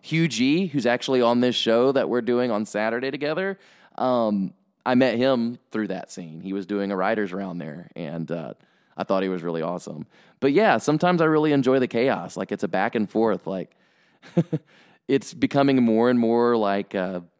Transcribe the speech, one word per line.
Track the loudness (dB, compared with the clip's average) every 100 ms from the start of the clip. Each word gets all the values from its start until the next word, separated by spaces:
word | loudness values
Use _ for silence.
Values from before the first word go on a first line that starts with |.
Hugh | -4 -2 0
G, | 0 0 2 0
who's | 0 0
actually | 0 0 2
on | 4 4
this | 2 2
show | 2 4 4
that | 2 0
we're | 0
doing | 0 0 0
on | -2 -4
Saturday | -4 -2 -2 -4
together, | -6 -6 -4 -6 -8 _ _ _ -4
um, | 0 2 2 0 -2 -8 _ _ 0
I | 4
met | 4 2
him | 2 0 -2 -6 _
through | -6 -4
that | -6 -10
scene. | -14 -14 -12
He | -8
was | -8 -4
doing | -4 -2
a | 0
writer's | 0 0 -2
round | -6 -8 -8
there, | -10 -12 -16 -12
and, | -10 -8 -6
uh, | -8 -8 -16 _ _ _ -10
I |
thought | -2 0
he | 0
was | -4
really | -4 -4
awesome. | -4 -6 -10 -14 -16 _ _ _
But | 0
yeah, | 2 4 2
sometimes | 2 2 2 2
I | 2
really | 2 2
enjoy | 2 4 2
the | 2
chaos. | 0 0 0 -4 -8
Like, | -6
it's | -4
a | -2
back | 0 0 -2
and | -2
forth. | 0 0 0 -4
Like, | -8 -10 _ _ _ _ _ -4 -2
<laughs> | -2 -6 -8 _ _ _ -2
it's | -2 -2
becoming | -4 0 2 4 4
more | 4 4 4
and | 4
more | 2 4 4 2
like, | 2 0 -2 -4
uh, | -4 -6 -10